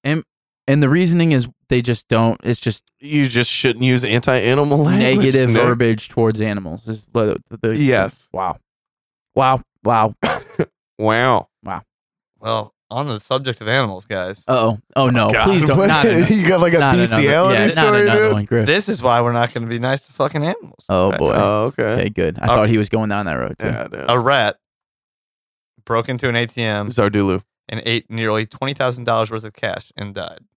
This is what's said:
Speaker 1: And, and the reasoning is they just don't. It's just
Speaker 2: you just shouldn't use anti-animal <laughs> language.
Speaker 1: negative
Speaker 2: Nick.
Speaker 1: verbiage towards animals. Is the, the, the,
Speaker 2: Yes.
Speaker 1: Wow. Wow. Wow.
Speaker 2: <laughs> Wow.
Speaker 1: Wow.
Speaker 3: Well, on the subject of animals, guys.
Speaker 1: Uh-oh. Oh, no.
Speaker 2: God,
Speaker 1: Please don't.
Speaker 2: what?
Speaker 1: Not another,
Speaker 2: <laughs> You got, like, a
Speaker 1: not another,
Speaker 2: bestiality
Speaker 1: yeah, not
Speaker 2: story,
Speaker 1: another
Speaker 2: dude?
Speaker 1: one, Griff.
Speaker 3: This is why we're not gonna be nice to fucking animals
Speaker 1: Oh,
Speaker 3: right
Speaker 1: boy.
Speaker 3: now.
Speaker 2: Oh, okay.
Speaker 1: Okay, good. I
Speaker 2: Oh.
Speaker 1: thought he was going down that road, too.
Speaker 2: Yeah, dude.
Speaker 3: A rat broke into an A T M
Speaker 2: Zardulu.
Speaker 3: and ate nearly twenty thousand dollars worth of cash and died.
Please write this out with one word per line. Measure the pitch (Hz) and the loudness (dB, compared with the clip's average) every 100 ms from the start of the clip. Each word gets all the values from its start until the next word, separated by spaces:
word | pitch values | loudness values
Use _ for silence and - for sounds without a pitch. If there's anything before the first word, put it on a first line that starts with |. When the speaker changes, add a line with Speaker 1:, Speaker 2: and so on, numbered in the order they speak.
Speaker 1:
And, | 135 156 - _ _ _ - | -2 -4 -6 _ _ _ -2
and | 143 | 2
the | 151 | 4
reasoning | 165 180 170 165 | 2 2 2 2
is | 139 120 _ _ | 2 -2 _ _
they | 127 | -2
just | 120 117 _ | 0 -4 _
don't. | 113 117 - | 2 2 0
It's | - 117 | -4 -2
just | - - _ _ | -4 -6 _ _
Speaker 2:
you | 143 151 135 | -4 0 2
just | 120 120 | 2 0
shouldn't | - 131 117 | 0 -2 0
use | 127 127 | 2 2
anti-animal | 123 117 131 127 107 139 147 143 | 2 0 2 0 2 2 2 2
<laughs> | |
language. | 147 196 127 135 | 2 2 2 2
Speaker 1:
negative | 156 131 123 | 2 4 4
Speaker 2:
Nick. | 113 | 4
Speaker 1:
verbiage | 120 120 120 110 - | 2 2 0 0 -4
towards | - 113 110 | 0 0 0
animals. | 110 101 92 85 113 | -4 -4 -8 -12 -12
Is | 110 _ | -12 _
the, | 117 107 - _ | -2 -2 -4 _
the, | 110 113 | -6 -4
the, | 113 | 0
Speaker 2:
Yes. | 139 117 95 - _ | 2 2 0 -6 _
Speaker 1:
Wow. | 92 92 - _ _ _ _ _ _ _ | -8 -6 -8 _ _ _ _ _ _ _
Wow. | - 131 131 - _ | 0 0 0 -4 _
Wow. | 107 117 110 - | 0 2 0 -2
Speaker 2:
<laughs> | - - - - 160 _ _ - | -4 -4 -8 -6 -6 _ _ -4
Wow. | 107 113 127 113 - _ | 0 2 2 0 -2 _
Speaker 1:
Wow. | 95 90 _ _ _ _ _ _ | -14 -12 _ _ _ _ _ _
Speaker 3:
Well, | 110 113 107 _ _ | -6 -6 -6 _ _
on | 117 147 | -8 -6
the | 107 | -8
subject | - 131 131 113 | -4 -4 -4 -8
of | 110 | -2
animals, | 131 117 92 | -2 -2 -6
guys. | - 98 90 101 - | -8 -6 -6 -8 -2
Speaker 1:
Uh-oh. | 127 113 107 _ | 2 2 -2 _
Oh, | - 131 | -2 0
no. | 123 107 | 2 2
Speaker 2:
God, | 110 113 | 2 4
Speaker 1:
Please | 190 | 4
don't. | 151 143 | 4 4
Speaker 2:
what? | 196 | 4
Speaker 1:
Not | 156 233 | 4 4
another, | 170 180 | 4 2
Speaker 2:
<laughs> | |
You | 220 170 | 2 2
got, | 185 | 2
like, | 175 | 4
a | 170 | 4
Speaker 1:
not | 139 | 2
another, | 180 180 - | 2 2 2
Speaker 2:
bestiality | 139 151 190 196 | 2 2 2 2
Speaker 1:
yeah, | |
not | - | 2
Speaker 2:
story, | 160 151 208 | 2 2 4
Speaker 1:
another | 208 208 | 4 2
Speaker 2:
dude? | 214 | 2
Speaker 1:
one, | 104 | 0
Griff. | 101 117 107 | 0 0 2
Speaker 3:
This | 180 202 | 0 -2
is | 175 | -2
why | 123 120 | 2 2
we're | 120 | 2
not | 117 120 | 0 -2
gonna | 120 117 | -4 -8
be | 117 | -4
nice | 123 135 | -4 -4
to | - | -8
fucking | - 151 160 | -4 -4 -2
animals | 156 453 - - - | -4 -6 -14 -20 -4
Speaker 1:
Oh, | 92 95 | 0 0
Speaker 3:
right | - | 0
Speaker 1:
boy. | - | 0
Speaker 3:
now. | - | 2
Speaker 2:
Oh, | 101 107 117 | 0 0 -2
okay. | - | -4
Speaker 1:
Okay, | 110 113 95 | -4 -2 -4
good. | 104 82 82 | -2 -4 -2
I | |
Speaker 2:
Oh. | - 120 | 0 2
Speaker 1:
thought | 107 | 2
he | 110 | 0
was | 104 | 0
going | 110 107 | -2 -2
down | 101 95 | -4 -4
that | |
road, | 67 60 - | -6 -6 -6
too. | 113 | -6
Speaker 2:
Yeah, | 117 - | -6 -8
dude. | - 69 | -8 -2
Speaker 3:
A | 123 | 0
rat | 120 139 104 - _ _ _ _ _ _ _ _ _ _ _ _ | 2 0 0 -4 _ _ _ _ _ _ _ _ _ _ _ _
broke | - 117 117 | -4 -4 -2
into | 123 131 | -4 -2
an | 117 | -2
A | 117 | -4
T | - | -4
M | 113 104 104 | -4 -4 -4
Speaker 2:
Zardulu. | 107 101 104 98 92 _ _ - | 0 0 2 0 -2 _ _ -14
Speaker 3:
and | 113 | -8
ate | - 117 - | -4 -4 -4
nearly | 113 110 107 110 | -6 -2 -2 -4
twenty | - 135 | -8 -8
thousand | 139 131 123 | -4 -4 -4
dollars | 120 113 110 | -2 -2 -2
worth | 110 | -8
of | 110 | -12
cash | _ 110 92 - - | _ -8 -8 -14 -14
and | 101 | -12
died. | 98 85 82 _ | -10 -12 -16 _